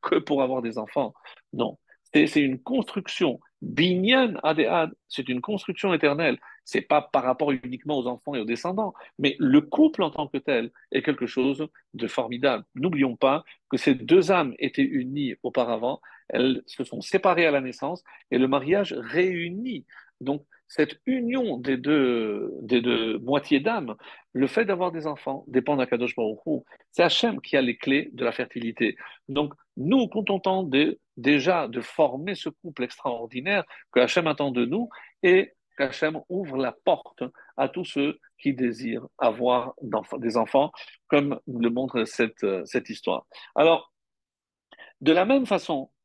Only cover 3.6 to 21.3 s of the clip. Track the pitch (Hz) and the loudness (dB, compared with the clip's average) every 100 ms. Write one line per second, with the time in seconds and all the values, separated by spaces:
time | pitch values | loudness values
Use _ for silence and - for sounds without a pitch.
3.6 | - 117 175 180 196 262 247 170 151 160 | -8 0 2 2 4 4 2 0 0 2
4.6 | 214 170 160 - _ - 123 123 160 208 | 2 2 -2 -6 _ -10 -4 -4 -4 -6
5.6 | - 180 196 165 151 147 160 123 - - | -6 -4 0 2 2 2 0 -2 -8 -20
6.6 | - - - 147 - 139 123 127 147 131 | -4 -4 2 0 2 0 0 0 0 -2
7.6 | 127 127 151 143 123 120 - 139 107 120 | -6 -10 -4 -4 -4 -8 -8 -6 -4 -4
8.6 | 170 190 202 - - - 139 - 170 147 | -4 -4 -6 -8 -20 -2 -2 2 6 6
9.6 | - - 311 - 165 185 143 135 - 127 | 4 4 4 4 -2 -2 -6 -6 0 0
10.6 | 117 - _ 127 135 135 117 - 131 139 | -2 -10 _ -2 -2 -2 -4 0 0 -2
11.6 | 151 _ _ - 117 - 120 123 135 110 | -6 _ _ -8 -4 -4 -4 0 0 0
12.6 | - 127 170 151 135 117 135 147 - - | -6 -4 -2 2 0 2 2 2 -4 -20
13.6 | _ 131 - 131 117 180 170 180 139 - | _ 0 2 0 6 6 6 2 2 -4
14.6 | 139 - 135 139 127 143 135 - 127 127 | -4 0 0 0 -4 -4 -4 -4 -4 -2
15.6 | 120 113 120 147 - - - - 127 127 | 0 -2 -2 -6 -12 -20 -6 0 0 0
16.6 | - - 127 110 - 190 190 170 160 143 | -6 -10 -10 -8 -2 2 2 4 4 2
17.6 | 127 - 139 180 - - _ 123 131 139 | -2 -6 -8 -8 -14 -20 _ 2 2 2
18.6 | 135 196 196 131 113 151 185 175 170 185 | 2 0 0 -6 -4 0 0 -2 -6 -6
19.6 | 254 180 - - _ _ 127 143 - _ | -8 -10 -12 -20 _ _ -6 -6 -8 _
20.6 | _ - 143 - - 262 233 | _ -2 -2 -2 -4 -2 -2